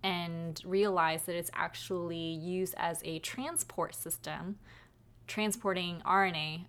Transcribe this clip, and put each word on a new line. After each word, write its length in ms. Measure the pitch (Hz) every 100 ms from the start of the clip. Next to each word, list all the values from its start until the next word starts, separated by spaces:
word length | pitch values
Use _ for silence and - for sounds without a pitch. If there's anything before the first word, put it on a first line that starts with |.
and 580 | 190 175 170 165 165 156
realized 600 | 180 190 208 185 160 165 -
that 80 |
it's 160 | 170 170
actually 640 | - 170 - - 180 170 170
used 560 | 165 160 170 185 185 -
as 220 | 170 165
a 140 | - 160
transport 760 | - - 277 339 - - 165
system, 640 | - 165 - 147 151 170 202 - - - _ - - -
transporting 760 | - 214 202 202 185 175 170
R 220 | - 190
N 100 | 190
A 320 | 160 156 160